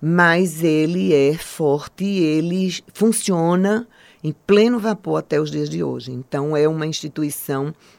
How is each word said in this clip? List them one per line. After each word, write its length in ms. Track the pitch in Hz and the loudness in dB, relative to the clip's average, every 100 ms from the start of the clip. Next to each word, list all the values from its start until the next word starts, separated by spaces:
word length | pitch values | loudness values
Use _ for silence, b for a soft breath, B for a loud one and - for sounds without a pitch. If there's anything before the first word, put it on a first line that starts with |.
mas 600 | 156 175 175 170 185 156 | 0 4 4 4 0 0
ele 500 | 170 156 160 175 190 | 2 2 2 0 2
é 220 | 147 139 160 | 4 4 0
forte, 680 | - - 151 147 - - | -6 -2 0 0 -4 -8
ele 680 | 196 190 160 156 170 185 190 170 - | -4 0 0 0 0 -2 -2 -4 -10
funciona 960 | - 220 220 - 175 165 180 190 220 240 b b b | 0 0 2 0 0 2 2 2 0 -4 b b b
em 100 | 156 151 - | -10 -6 2
pleno 320 | 202 226 240 | 4 4 2
vapor 400 | 214 208 165 156 | -2 -4 -4 -4
até 220 | 151 151 | -2 -2
os 100 | 151 | -2
dias 180 | 151 147 | -4 -4
de 140 | 160 | -4
hoje. 300 | 147 123 120 | -4 -6 -10
Então, 440 | 127 131 143 147 151 | -12 -8 -6 -2 0
é 120 | 151 | 0
uma 180 | 160 156 | 0 -4
instituição 880 | 151 151 143 147 - - 139 143 160 b | -6 -8 -6 -6 -6 -6 -4 -6 -8 b